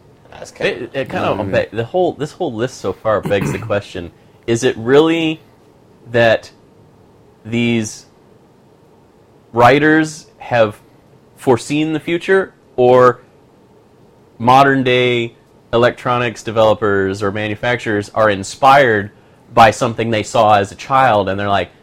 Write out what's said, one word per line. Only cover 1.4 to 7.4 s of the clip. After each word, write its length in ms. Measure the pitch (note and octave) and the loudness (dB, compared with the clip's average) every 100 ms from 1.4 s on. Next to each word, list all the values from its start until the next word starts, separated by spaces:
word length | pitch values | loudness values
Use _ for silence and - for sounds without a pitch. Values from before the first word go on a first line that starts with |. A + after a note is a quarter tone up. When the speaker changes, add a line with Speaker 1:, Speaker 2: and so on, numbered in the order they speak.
| G2 | -4
Speaker 2:
be-, 260 | F#2+ - G#2+ | -4 -4 -6
the 60 | |
whole, 300 | A#2 F3+ F3 | -6 -2 -4
this 180 | - C#3+ | -4 -10
whole 200 | - E3+ | -8 -8
list 240 | A2 B2 - | -6 -8 -6
so 120 | G#2 | -10
far 300 | F#2 A2+ G#2 | -6 -4 -2
begs 300 | F#2+ G2+ F#2 | -2 -4 -4
the 80 | F#2+ | -6
question: 520 | A2 G2+ - F#2 E2+ - _ _ - | -6 -6 -6 -12 -14 -18 _ _ -4
Is 160 | A#2 | -2
it 120 | B2+ - | -2 -4
really 640 | A2+ C#3 D#3+ E3 D#3+ D#3 _ _ _ _ _ _ - | 2 4 4 0 -4 -6 _ _ _ _ _ _ -6
that 400 | A#2 A#2 A2 - - _ _ _ _ _ _ _ _ | 0 2 2 -4 -20 _ _ _ _ _ _ _ _